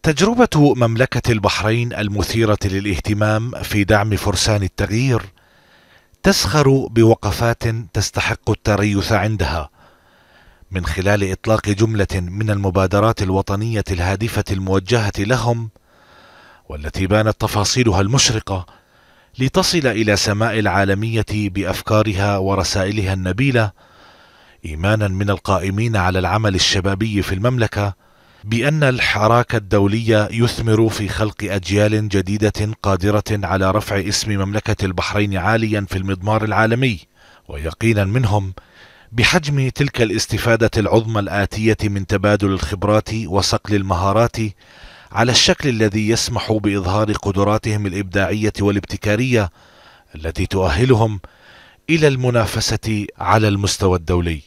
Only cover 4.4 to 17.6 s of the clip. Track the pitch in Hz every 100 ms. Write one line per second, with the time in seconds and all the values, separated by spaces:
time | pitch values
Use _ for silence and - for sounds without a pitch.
4.4 | - 104 95 - 98 107 131 117 95 _
5.4 | _ _ _ _ _ _ _ _ 185 190
6.4 | - 151 139 135 - 113 113 113 104 92
7.4 | 117 117 117 113 107 - - - - 117
8.4 | - 107 - 101 104 101 92 104 104 107
9.4 | 82 82 76 _ - _ _ _ _ _
10.4 | - _ _ 92 82 78 95 104 95 95
11.4 | - 110 - 98 110 110 95 95 87 98
12.4 | 107 101 98 92 95 101 107 113 95 95
13.4 | - 98 113 110 - 90 87 98 113 -
14.4 | - 95 92 98 92 120 104 101 101 123
15.4 | 117 117 113 _ _ _ _ - - -
16.4 | - - _ 76 80 - 95 104 107 101
17.4 | 107 107